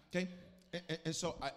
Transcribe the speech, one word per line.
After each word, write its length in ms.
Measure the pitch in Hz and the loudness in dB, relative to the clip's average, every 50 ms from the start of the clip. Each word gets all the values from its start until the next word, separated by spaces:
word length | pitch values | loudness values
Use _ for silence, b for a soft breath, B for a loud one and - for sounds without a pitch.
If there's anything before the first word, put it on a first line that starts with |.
| - - | -16 0
Okay? 180 | - 180 185 180 180 - - - - - - - - | 2 2 2 2 -2 -8 -12 -16 -18 -20 -14 -6 -6
And, 100 | 175 180 - | -6 -2 -2
and, 100 | 156 - - | -2 0 2
and 100 | 160 160 | 0 2
so 200 | - - 165 147 - 135 | 4 2 2 2 2 -2
I, 100 | 139 - | -2 0